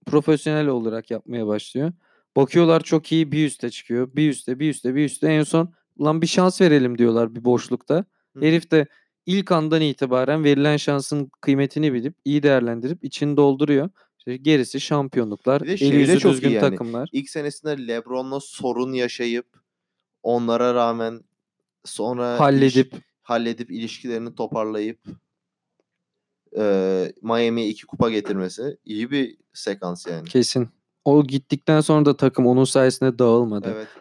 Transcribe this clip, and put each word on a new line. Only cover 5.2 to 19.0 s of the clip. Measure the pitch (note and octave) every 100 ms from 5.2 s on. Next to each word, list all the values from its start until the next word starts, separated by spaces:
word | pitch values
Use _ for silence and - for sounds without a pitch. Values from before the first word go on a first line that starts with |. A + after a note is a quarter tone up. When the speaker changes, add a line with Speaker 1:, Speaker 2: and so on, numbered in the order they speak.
| D#3
Speaker 1:
En | D#3
son, | D3 E3 E3 _ _ -
"Lan | D3 D#3+
bir | E3
şans | - F#3 -
verelim." | F#3 D3 B2 A#2+
diyorlar | A#2+ A2+ A#2
bir | A2+
boşlukta. | A#2+ A#2+ - B2+ -
Speaker 2:
Hı | D#3+ - _ _ C3+
hı. |
Speaker 1:
Herif | D3+ E3 E3+
de | D#3+ C#3+ _ _ _ -
ilk | G3 F#3+
andan | E3+ D#3 D#3+
itibaren | D#3 C3 C3 B2+ C3 D#3
verilen | D3 C#3 D3 D3
şansın | - C#3+ - D3 C3 _
kıymetini | - C3+ C#3 D3 D#3
bilip, | B2 C3 -
iyi | C#3 D3
değerlendirip | C#3+ C3+ A#2 A#2 B2 F3
içini | C#3+ - D3 D3
dolduruyor. | C#3+ C3+ D3 C#3 F3 - _ _
İşte | - B2+
gerisi | C#3+ D3+ A#2+ C#3
şampiyonluklar, | - D3 C3+ C3 A2 G2+ B2+ C#3
Speaker 2:
Bir | D3+
de |
Speaker 1:
eli | G3
Speaker 2:
şeyde | C#3 C#3+
Speaker 1:
yüzü | C#3+ F#3
Speaker 2:
çok | G3
Speaker 1:
düzgün | C3 C#3
Speaker 2:
iyi |
yani. | A2 G2+
Speaker 1:
takımlar. | F#2+ A#2 A#2 D3
Speaker 2:
İlk | C3+ C3+
senesinde | D#3+ C#3+ - D3+ C#3+ A#2+
LeBron'la | A#2 A#2 B2+ C3 C#3
sorun | - - B2+ B2 B2+
yaşayıp, | B2+